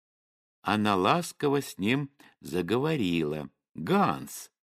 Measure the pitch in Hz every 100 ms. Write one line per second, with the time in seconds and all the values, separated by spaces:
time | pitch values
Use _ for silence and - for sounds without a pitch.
0 | _ _ _ _ _ _ - 104 104 98
1 | 98 160 170 - 147 139 135 - 101 135
2 | 143 - - _ - 82 87 117 151 156
3 | 92 85 76 76 69 - _ - 80 196
4 | 170 69 - - - _ _